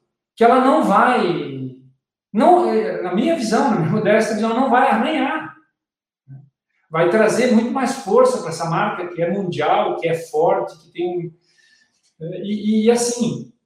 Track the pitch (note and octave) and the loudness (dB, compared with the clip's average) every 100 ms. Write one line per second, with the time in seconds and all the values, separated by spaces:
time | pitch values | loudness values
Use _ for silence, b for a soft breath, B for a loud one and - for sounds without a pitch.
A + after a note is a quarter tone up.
0 | _ _ _ - A3+ B3+ C4 D4+ G3 G3+ | _ _ _ 2 4 4 4 2 2 2
1 | A#3 A#3 F#3 D#3 C#3 C3+ B2+ - _ _ | 2 0 0 -2 -6 -10 -12 -14 _ _
2 | _ _ _ G#3 D#4 F4+ A3+ A3 F#3 F3 | _ _ _ 2 4 4 4 0 -2 -4
3 | F3+ F#3+ D#4 E4 A3 A#3+ B3 F3+ D#3 G#3+ | -4 -2 0 0 0 0 0 0 0 0
4 | G3 A3 - G#3 A3+ B3+ C4+ B3 B3+ A3 | 2 2 2 -2 -2 -2 2 2 2 0
5 | C#4+ C#4+ C4+ D#4 - - _ _ _ _ | -2 -2 -4 -6 -10 -18 _ _ _ _
6 | _ _ - C3+ - _ _ _ _ D#3+ | _ _ -20 -20 -20 _ _ _ _ 0
7 | F3 A3 G#3+ G#3 B3 A3 A#3+ C4+ B3+ - | 2 4 2 2 2 2 2 -2 -4 -4
8 | F#3 A#3 B3+ A3 D#3+ D#3+ D#3+ F3+ G#3+ - | 0 4 4 2 -6 -6 -4 -2 -2 -4
9 | - - F3+ G3 F3+ D3 D3 D#3 F3 F3 | -8 -4 -2 -2 -4 -4 0 0 0 -2
10 | E3 D#3+ - D3+ D3+ D3 D3 - _ - | -4 -4 -4 0 0 0 -4 -12 _ -8
11 | - F4 F4 _ _ _ _ _ _ _ | -6 -6 -8 _ _ _ _ _ _ _
12 | _ - D#3+ F#3 G3+ G#3 G#3+ A3 A3 A#3 | _ -16 -12 -10 -8 -6 0 2 2 2
13 | - - G3 - - _ | 0 -2 -4 -4 -12 _